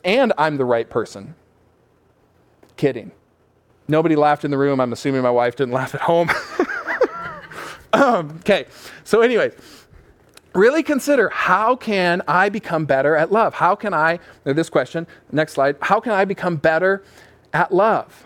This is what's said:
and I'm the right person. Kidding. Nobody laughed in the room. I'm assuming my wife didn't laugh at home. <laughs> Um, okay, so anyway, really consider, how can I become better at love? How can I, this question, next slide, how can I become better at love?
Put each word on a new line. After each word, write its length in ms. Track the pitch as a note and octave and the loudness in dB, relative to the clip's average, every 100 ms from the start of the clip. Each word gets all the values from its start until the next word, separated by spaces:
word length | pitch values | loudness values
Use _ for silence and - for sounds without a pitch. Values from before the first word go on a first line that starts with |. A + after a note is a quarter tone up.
and 300 | F3+ A#3 C4 - | -2 2 2 2
I'm 220 | D#3 D3 | 0 0
the 80 | B2 | 0
right 240 | A#2 A#2 | 0 0
person. 460 | B2 G2+ G2+ G2 D#3+ _ _ _ _ _ _ _ _ _ _ _ _ _ - | -4 -6 -10 -18 -20 _ _ _ _ _ _ _ _ _ _ _ _ _ -2
Kidding. 360 | C#3 A#2 G2+ - _ _ _ _ _ _ - | -2 -2 -10 -20 _ _ _ _ _ _ -2
Nobody 280 | D#3 E3 D3+ | 0 2 4
laughed 280 | D3 D3 | 4 2
in 60 | D3 | -2
the 80 | C#3 | 0
room. 240 | C#3+ C3+ | 0 0
I'm 120 | B2 | -2
assuming 280 | A2+ C#3+ C3+ | -2 -4 0
my 80 | B2+ | 2
wife 260 | B2 A#2+ A#2+ | 2 0 -2
didn't 180 | C3 | -4
laugh 200 | B2+ C3 | -2 -4
at 80 | C#3 | -4
home. 280 | - E3+ E3+ - | 0 0 0 -4
<laughs> 40 | - - - C6+ - B5 C5 E5+ E5+ D5+ - - - - - | -6 -6 -4 -6 -8 -2 -2 -4 -14 -16 -18 -18 -16 -18 -4
Um, 440 | - C4+ G#3+ D3+ D#3+ | 2 2 2 -4 -8
okay, 280 | - F#3+ B2+ - - - | 0 0 -2 -16 -20 -20
so 160 | - G#3+ | 0 2
anyway, 320 | A#3 A3+ B2+ - - - _ - _ _ _ - _ F3+ | 4 2 0 -4 -20 -20 _ -20 _ _ _ -20 _ 2
really 260 | A3 D#4 | 4 4
consider, 460 | D4 C#4 - C#4 F#3+ | 0 -2 2 2 2
how 480 | - - F#3 A3 B3+ | 0 0 2 2 0
can 460 | - G3 F3 F3 - | -2 0 0 0 0
I 220 | F3 G3+ | 2 2
become 380 | G#3 - D#3+ D3+ | -2 -2 -2 2
better 320 | C3+ C#3+ D#3 | 2 2 2
at 160 | D#3+ | 2
love? 200 | G#3 G3 | 2 2
How 220 | - E3 G3+ | 2 0 2
can 180 | G#3 | -2
I, 260 | E3 D#3+ F3 - - C#3 | 0 0 0 -6 -10 -4
this 240 | C#3+ E3 | -2 0
question, 360 | D3+ B2+ E3 E3+ - _ | -2 -2 -6 -10 -16 _
next 240 | C#3+ D#3 | -4 -2
slide, 220 | - C3+ C#3+ | 0 0 0
how 180 | - G#3 | 0 0
can 140 | A#3+ | 0
I 100 | G3 | -2
become 320 | G3 G3 F3+ D#3+ | -2 -2 -4 -2
better 480 | D#3+ D#3+ F#3 G3 - - - _ _ | 0 2 0 -2 -6 -20 -20 _ _
at 220 | D3+ F3 | -2 0
love? 520 | - D#3+ E3+ - - | 2 2 0 -4 -16